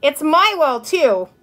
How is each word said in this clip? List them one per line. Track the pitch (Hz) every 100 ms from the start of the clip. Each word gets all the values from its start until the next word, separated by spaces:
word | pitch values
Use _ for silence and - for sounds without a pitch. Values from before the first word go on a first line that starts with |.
It's | 277 285
my | 302 330 415 403
wall, | 302 240
too. | 233 370 285 196 185 _